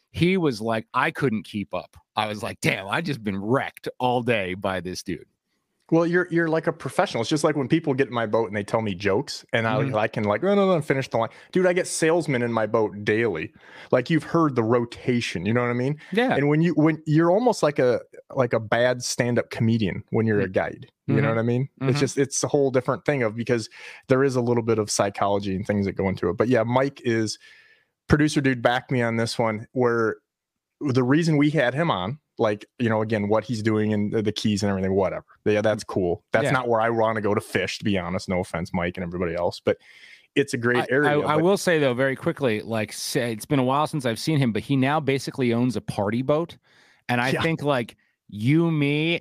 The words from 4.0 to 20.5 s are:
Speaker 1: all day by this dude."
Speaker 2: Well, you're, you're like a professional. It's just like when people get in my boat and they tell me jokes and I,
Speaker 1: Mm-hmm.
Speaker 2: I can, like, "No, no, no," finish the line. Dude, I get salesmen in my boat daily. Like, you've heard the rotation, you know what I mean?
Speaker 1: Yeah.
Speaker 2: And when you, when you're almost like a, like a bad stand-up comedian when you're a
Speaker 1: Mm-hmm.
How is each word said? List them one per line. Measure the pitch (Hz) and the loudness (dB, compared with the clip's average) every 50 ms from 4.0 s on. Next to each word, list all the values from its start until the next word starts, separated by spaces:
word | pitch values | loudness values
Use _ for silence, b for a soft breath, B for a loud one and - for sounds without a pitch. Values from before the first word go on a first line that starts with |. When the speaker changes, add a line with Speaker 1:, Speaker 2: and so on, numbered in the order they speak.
Speaker 1:
all | 123 127 123 127 120 | 0 0 0 0 0
day | 117 120 110 95 90 92 | 0 0 0 0 -4 -6
by | 98 101 101 95 92 | -6 -4 -4 -4 -4
this | 82 92 90 - - | -4 -6 -8 -8 -8
dude." | - 87 - - _ _ _ _ _ _ _ _ _ _ _ _ - 165 | -8 -8 -8 -10 _ _ _ _ _ _ _ _ _ _ _ _ 0 0
Speaker 2:
Well, | 165 170 | 2 2
you're, | 170 175 185 175 175 156 | 2 2 0 0 0 0
you're | 170 170 160 | 0 0 0
like | 156 160 156 | 0 -2 0
a | - 151 | -2 -4
professional. | - - 139 - - 180 196 - 120 | -4 -6 -6 0 0 0 0 0 -4
It's | 117 - | -2 0
just | 156 147 - | 0 2 2
like | 160 139 | 2 0
when | 147 135 117 | 0 0 0
people | - 165 170 - 135 | 0 0 2 2 0
get | 127 135 113 | 0 0 0
in | 104 | 0
my | 120 113 | -2 -2
boat | 110 107 113 113 95 | 0 0 0 0 0
and | 101 | -2
they | 107 104 | -6 -4
tell | - - 113 110 | -2 -2 -2 0
me | 107 98 | -2 -4
jokes | 87 98 98 95 107 - - - - - - - | -2 0 0 0 0 0 -4 -8 -14 -10 -4 -2
and | 120 113 113 | 0 0 0
I, | 110 | 0
Speaker 1:
Mm-hmm. | 107 113 - - | 0 0 0 0
Speaker 2:
I | 107 107 113 | 0 0 0
can, | - 127 110 | -2 -2 0
like, | 101 104 107 - | 0 0 0 0
"No, | 185 202 | 2 2
no, | 202 196 | 2 2
no," | 190 185 160 147 | 2 2 0 2
finish | - 143 135 131 - | 0 0 0 -2 -2
the | - 120 | -2 -2
line. | 113 110 B B B B B | -2 -2 B B B B B
Dude, | 180 185 | 2 2
I | 180 180 | 4 2
get | 180 180 | 2 -2
salesmen | 185 - - - 160 160 175 160 - 139 120 120 | -2 -2 0 2 2 4 2 2 0 0 0 0
in | 120 117 | 0 0
my | 113 110 | 0 0
boat | 107 113 117 110 101 90 104 104 | 2 2 2 2 0 -2 -6 -2
daily. | 110 107 110 117 113 92 78 82 - _ B B B B B B B - | 0 2 2 2 0 0 -2 -6 -8 _ B B B B B B B 0
Like, | 127 123 - | 0 2 2
you've | 165 156 - | 0 0 0
heard | - - 170 165 151 127 | 0 0 2 2 2 2
the | 120 113 | 2 2
rotation, | 110 120 123 117 117 - - - - 123 120 113 - - 90 82 | 2 2 2 2 0 -8 -10 -4 -2 0 0 0 -2 -6 -4 -2
you | 101 113 | 0 0
know | 123 123 | 0 0
what | 120 | 0
I | 120 | -2
mean? | 123 123 135 151 151 - - - | -2 -2 -2 -4 -6 -8 -6 -2
Speaker 1:
Yeah. | 202 247 262 - | -2 0 0 2
Speaker 2:
And | 139 139 143 | 2 2 2
when | 151 156 | 2 2
you, | 165 175 160 | 2 2 2
when | - 147 160 160 156 - | 2 2 2 2 0 0
you're | - 147 156 165 170 | 2 2 4 4 4
almost | 175 208 240 247 208 - - | 4 4 2 2 0 2 0
like | 151 147 - | 0 2 2
a, | 135 123 120 98 - _ _ - - - - | 2 2 2 0 -2 _ _ -20 -18 -8 -2
like | 131 131 120 - | 0 0 2 0
a | 117 | -2
bad | 113 104 - 117 120 127 127 123 123 | 0 0 0 2 2 2 0 0 -4
stand-up | - - - 127 120 123 117 - - | -6 -2 -2 0 0 2 0 0 -2
comedian | - - 120 113 113 117 110 90 - 104 - - | -2 0 2 2 2 2 2 0 -2 -4 -6 -4
when | - 113 113 | -2 0 2
you're | 113 107 104 | 2 2 2
a | 98 | 0
Speaker 1:
Mm-hmm. | 95 | 0